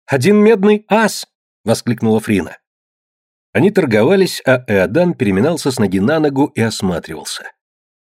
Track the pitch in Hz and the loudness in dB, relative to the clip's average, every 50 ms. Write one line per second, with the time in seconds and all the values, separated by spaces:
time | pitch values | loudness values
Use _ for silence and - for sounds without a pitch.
0 | _ - 139 139 123 180 208 208 208 214 233 202 190 208 214 208 214 - 196 220 | _ -4 -2 0 2 4 4 6 6 4 4 4 4 2 2 2 0 -2 0 0
1 | 226 202 - - - - _ _ _ _ _ _ - 104 113 - - 120 120 113 | 0 0 -2 -6 -14 -16 _ _ _ _ _ _ -4 -4 -4 -2 -2 -4 -4 -2
2 | - 113 110 110 107 - 110 92 80 78 - - _ _ _ _ _ _ _ _ | 0 0 0 0 0 0 -2 -2 -2 -4 -10 -18 _ _ _ _ _ _ _ _
3 | _ _ _ _ _ _ _ _ _ _ - 104 143 202 208 196 165 135 107 107 | _ _ _ _ _ _ _ _ _ _ -2 0 2 2 2 2 0 2 2 2
4 | 107 143 196 196 190 170 - - - - 131 127 - - 107 98 92 85 110 160 | 2 4 2 2 0 0 -2 -4 -2 0 0 0 0 -2 0 0 0 0 0 0
5 | 180 175 160 - - 101 95 92 113 156 175 147 - 147 123 - 107 98 90 95 | 0 0 0 -2 -2 0 0 0 0 0 -2 -2 -4 -4 -2 -2 -2 -2 0 0
6 | 95 120 156 160 151 147 139 135 143 147 - - 113 113 104 - 107 95 87 82 | 0 0 0 0 0 0 0 0 -2 -2 -2 -2 -4 -4 -4 -4 -4 -4 -4 -4
7 | - - - - - - - - - - - _ _ _ _ _ _ _ _ _ | -8 -10 -14 -14 -12 -12 -12 -14 -14 -18 -20 _ _ _ _ _ _ _ _ _
8 | _ | _